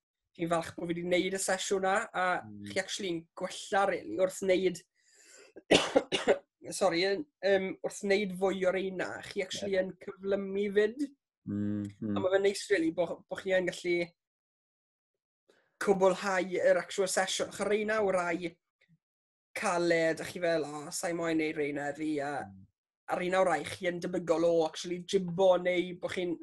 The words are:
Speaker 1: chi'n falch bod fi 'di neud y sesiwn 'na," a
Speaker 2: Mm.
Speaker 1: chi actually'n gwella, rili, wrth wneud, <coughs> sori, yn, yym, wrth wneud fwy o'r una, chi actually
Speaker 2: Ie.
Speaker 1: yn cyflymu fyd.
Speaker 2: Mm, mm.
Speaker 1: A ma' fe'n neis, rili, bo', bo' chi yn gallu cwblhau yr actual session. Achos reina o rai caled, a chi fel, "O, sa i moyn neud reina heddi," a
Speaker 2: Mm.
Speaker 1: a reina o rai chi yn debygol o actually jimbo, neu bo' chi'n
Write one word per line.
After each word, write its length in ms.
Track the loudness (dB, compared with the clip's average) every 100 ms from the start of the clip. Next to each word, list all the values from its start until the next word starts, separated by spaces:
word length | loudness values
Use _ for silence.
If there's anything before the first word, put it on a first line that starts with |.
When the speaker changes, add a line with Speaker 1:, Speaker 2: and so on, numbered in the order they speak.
| _ _ _ -6
Speaker 1:
chi'n 140 | -2
falch 240 | 0 -2 -6
bod 120 | -6
fi 60 |
'di 100 | -4 0
neud 260 | 2 0
y 40 | -2
sesiwn 440 | -2 -2 0 0
'na," 140 | 2 0 -2
a 300 | -2 0 -2
Speaker 2:
Mm. 220 | -4 -14 -8
Speaker 1:
chi 120 | -6
actually'n 380 | -4 -4 -4 -6 -8
gwella, 520 | -10 -10 -10 -2 2 2
rili, 300 | 0 -4 0
wrth 240 | 0 0
wneud, 400 | 2 4 2 -2 -12 _ _ _ -20 -20 -20 -4 4
<coughs> 760 | 4 6 2 2 0 2 2 0 _ -8
sori, 340 | 0 2 2
yn, 200 | 2 0 -6 -2
yym, 260 | 2 2 2 -6 -8
wrth 160 | -4
wneud 300 | 0 2 0 -2
fwy 260 | -2 2 0
o'r 120 | 0
una, 280 | -2 -4 -6 -8
chi 200 | -8 -6
actually 320 | -6 -6 -2
Speaker 2:
Ie. 80 | 0
Speaker 1:
yn 80 | -2 -6
cyflymu 600 | -14 -8 -2 -2 -2 -2 0
fyd. 320 | 2 2 0 -6 -8 _ _ -6
Speaker 2:
Mm, 380 | -2 -2 -2 -6 -6
mm. 160 | -4 0
Speaker 1:
A 40 |
ma' 100 | 2
fe'n 120 | 2
neis, 240 | 2 0 0
rili, 200 | 0 0
bo', 340 | 0 -4 -6 -10
bo' 80 | -8
chi 120 | 0
yn 140 | 0 0
gallu 260 | -4 -2 -2 -2 _ _ _ _ _ _ _ _ _ _ _ _ _ _ _ _ -4
cwblhau 720 | 2 4 4 4 0 -2 0 2
yr 180 | 4 4
actual 280 | 0 -2 0
session. 400 | 0 0 -2 -4
Achos 180 | -4 0
reina 320 | 0 0 0
o 80 | 2
rai 360 | 2 0 -2 -6 -10 _ _ _ _ _ _ _ _ _
caled, 640 | -4 0 2 4 4 2 0
a 40 |
chi 160 | -6 -2
fel, 240 | 0 0
"O, 260 | -2 -8 -8
sa 180 | -6 -4
i 40 | -2
moyn 220 | 0 0
neud 180 | 0 -2
reina 340 | -2 -2 -4
heddi," 280 | -4 -4 -2
a 240 | -4 -6
Speaker 2:
Mm. 220 | -8 -14 -20 _ _ _ -6
Speaker 1:
a 80 | -4
reina 220 | 0 2
o 40 |
rai 180 | 4 2
chi 220 | -2 -6 -4
yn 140 | -4
debygol 440 | -4 -2 0 2
o 200 | 4 4 2
actually 340 | -2 -6 -6
jimbo, 520 | -2 -2 0 4 6 6
neu 400 | 4 0 -2 -4
bo' 80 | -6
chi'n 300 | -4 -4 -4